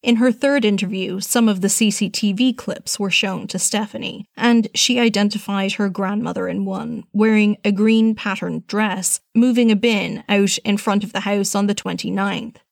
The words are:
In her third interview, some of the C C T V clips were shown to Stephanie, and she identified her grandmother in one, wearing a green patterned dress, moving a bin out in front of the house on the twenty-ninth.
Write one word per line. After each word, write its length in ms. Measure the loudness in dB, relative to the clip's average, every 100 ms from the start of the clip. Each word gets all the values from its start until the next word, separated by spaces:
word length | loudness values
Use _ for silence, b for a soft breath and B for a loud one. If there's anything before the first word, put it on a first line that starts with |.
In 120 | 2 4
her 140 | 4
third 340 | 2 2 2 2
interview, 520 | 0 -2 -4 -4 -6
some 300 | -2 2 2
of 140 | 2
the 80 | 0
C 200 | 2 2
C 200 | 2 -2
T 240 | 0 -2
V 180 | 2 0
clips 480 | 0 -8 -10 -8 -6
were 100 | -2
shown 380 | 0 -2 -6 -8
to 100 | -4
Stephanie, 680 | -2 -2 -4 -8 -10 -12 -16 -2
and 320 | 2 2 0
she 260 | -2 0 2
identified 720 | 2 2 0 -2 -6 -4 -4
her 160 | -2 -2
grandmother 580 | -2 -4 -2 -4 -4 -4
in 200 | -4 -4
one, 380 | -6 -8 -10 -6
wearing 440 | 2 4 4 4 2
a 80 | 0
green 420 | 2 4 4 4
patterned 520 | 2 -4 -4 -6 -8 -4
dress, 520 | -2 -2 -2 -4 -4 _
moving 380 | 2 4 4 4
a 40 | 4
bin 460 | 2 0 -2 -8 -2
out 300 | 2 2 0
in 180 | -2 -2
front 260 | 0 -2
of 100 | -2
the 60 | -6
house 340 | -2 -2 0
on 120 | 0 0
the 80 |
twenty-ninth. 840 | -2 -6 -8 -6 -2 -2 -4 -10 -16 _